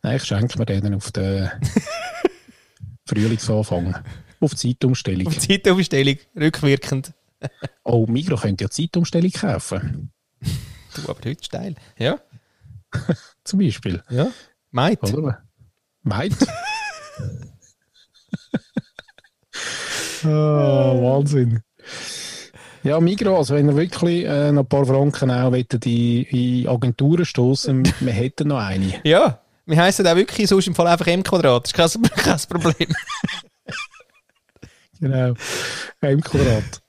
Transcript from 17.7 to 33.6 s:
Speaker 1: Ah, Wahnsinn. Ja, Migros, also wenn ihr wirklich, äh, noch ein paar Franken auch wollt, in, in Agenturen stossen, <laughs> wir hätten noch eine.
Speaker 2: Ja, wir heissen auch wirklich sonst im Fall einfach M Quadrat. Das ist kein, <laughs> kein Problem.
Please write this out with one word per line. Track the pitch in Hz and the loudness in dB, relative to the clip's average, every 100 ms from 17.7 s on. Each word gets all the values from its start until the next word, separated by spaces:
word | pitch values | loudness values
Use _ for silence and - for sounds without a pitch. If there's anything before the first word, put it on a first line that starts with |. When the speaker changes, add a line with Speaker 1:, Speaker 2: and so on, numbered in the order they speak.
| _ _ _ _ _ _ - _ - _ - - - _ - _ _ _ - - - - - - - | _ _ _ _ _ _ -14 _ -10 _ -10 -10 -20 _ -20 _ _ _ -12 -10 -10 -8 -8 -8 -4
Speaker 1:
Ah, | 156 151 151 151 143 135 135 127 | 0 2 4 4 4 4 4 4
Wahnsinn. | 123 135 143 143 123 113 - _ - - - - - - - - - - | 2 2 2 2 2 0 -4 _ -18 -16 -14 -12 -14 -16 -18 -20 -20 -6
Ja, | 139 156 | 0 2
Migros, | 170 202 208 185 | 2 2 2 2
also | 139 | 4
wenn | 143 147 | 4 4
ihr | 143 | 4
wirklich, | 175 - 175 170 - | 0 0 0 0 0
äh, | 143 147 | 0 4
noch | 147 | 4
ein | 135 | 4
paar | 139 | 2
Franken | 131 135 143 - 131 | 4 4 2 2 0
auch | 123 127 | 2 2
wollt, | 127 123 123 120 | 2 0 -2 0
in, | 117 120 120 | 2 2 2
in | 131 127 123 123 120 | 0 0 0 0 0
Agenturen | 120 127 120 139 175 | 0 0 2 2 2
stossen, | 170 - 123 135 151 131 131 | 0 2 2 2 0 2 2
<laughs> | - | 0
wir | 127 | -2
hätten | 101 127 - 147 | 0 -2 -2 -2
noch | 139 | 0
eine. | 101 95 95 92 | -2 -2 -2 -2
Speaker 2:
Ja, | 151 165 302 120 _ _ | 4 6 6 2 _ _
wir | - 156 | 0 4
heissen | 175 196 185 | 4 4 4
auch | 170 | 4
wirklich | 208 - 208 | 2 2 4
sonst | 190 185 | 4 2
im | |
Fall | 170 170 | 2 4
einfach | 170 175 | 4 2
M | 175 | 0
Quadrat. | 196 185 156 120 - | 2 2 4 2 0
Das | - 165 | 2 2
ist | 220 | 2
kein, | 226 | 0
<laughs> | - | 2
kein | - 180 - | 0 0 -2
Problem. | 175 170 - - 160 - - - - - _ | 0 0 0 -2 -4 -6 -8 -8 -8 -14 _